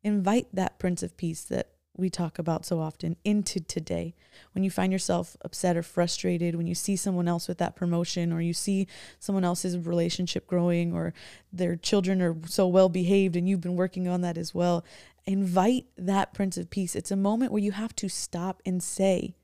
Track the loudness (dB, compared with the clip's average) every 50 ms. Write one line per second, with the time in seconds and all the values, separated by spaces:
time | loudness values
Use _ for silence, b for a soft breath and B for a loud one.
0 | 0 2 0 2 4 4 2 2 2 0 -2 -2 -2 -2 -2 _ -2 -2 0 -2
1 | -4 -8 _ -6 -4 -4 -4 -6 -6 -4 -4 -4 -4 _ _ _ _ _ _ -4
2 | -2 -2 -2 -2 -4 -4 -4 -4 -2 -2 -2 -2 -2 -2 -2 -2 -2 -6 -8 _
3 | -6 -6 -6 _ _ 0 0 2 0 -2 -4 -6 -6 -4 -8 -8 -4 -4 -4 -4
4 | -4 -6 -10 B B B B B B B B -2 -2 0 0 0 0 0 0 -2
5 | 0 0 0 -2 -2 -6 -12 -14 -14 -12 -8 -2 0 0 0 0 -2 -4 0 0
6 | 0 0 -2 -2 0 0 0 0 0 -2 -2 -2 -2 -4 -4 -4 -2 -2 -2 0
7 | 0 -2 0 0 0 0 0 -2 -2 -6 -4 -2 -2 -4 -2 -4 -2 0 0 0
8 | -2 -2 -2 -2 -2 0 0 0 -2 -2 -2 -2 -2 0 0 0 0 B B B
9 | B B B B -6 -2 0 2 2 2 0 0 -2 -4 -4 -4 -2 0 0 0
10 | 2 0 0 -2 -4 -4 -4 -6 -4 -2 0 2 2 2 2 2 0 0 -2 -2
11 | -4 -6 -8 B B B B B B _ -4 -2 0 0 0 -2 0 2 2 2
12 | 4 2 2 2 2 2 0 -2 -8 -4 2 2 2 6 8 8 8 8 6 2
13 | 2 4 6 6 4 4 2 2 2 2 0 0 0 -2 0 0 0 0 0 -2
14 | -2 0 0 0 0 -2 -2 -4 -8 -6 -2 2 2 4 2 2 0 B B B
15 | B B B B _ -2 0 2 2 2 4 4 4 4 4 2 -2 _ _ -6
16 | -2 0 2 2 0 0 -2 -2 -2 -2 -2 -6 -8 -6 -4 -4 -4 -2 -4 -6
17 | -4 -2 -2 0 2 2 2 2 0 0 0 0 0 0 -2 -4 -8 -6 -6 -6
18 | -6 -6 -6 -6 -8 -8 -6 -6 -4 -4 -6 _ _ -2 -2 -2 -2 -4 0 2
19 | 4 4 4 2 0 -6 -10 _